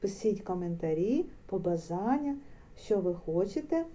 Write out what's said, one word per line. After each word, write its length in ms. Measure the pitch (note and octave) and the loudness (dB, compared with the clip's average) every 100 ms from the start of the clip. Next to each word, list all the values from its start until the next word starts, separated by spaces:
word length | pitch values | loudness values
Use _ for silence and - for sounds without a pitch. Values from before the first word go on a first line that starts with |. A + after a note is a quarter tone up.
Пишіть 400 | G3 - A3 G3 | -4 0 0 0
коментарі, 840 | - F3+ F3 E3+ E3 D#3 G3 C#4+ F#4 - - | 0 -2 -2 0 0 2 2 2 0 -6 -4
побажання, 920 | F#3+ E3+ E3+ - F3 G#3+ C#4+ C#4+ C#4 - - - - | -2 2 0 0 -2 2 2 0 -4 -8 -16 -18 -10
що 240 | - G3+ | 0 2
ви 140 | F3+ | 2
хочете 680 | F3 - E3 G3+ D#4+ - E4 E4 | 0 0 2 2 0 0 0 0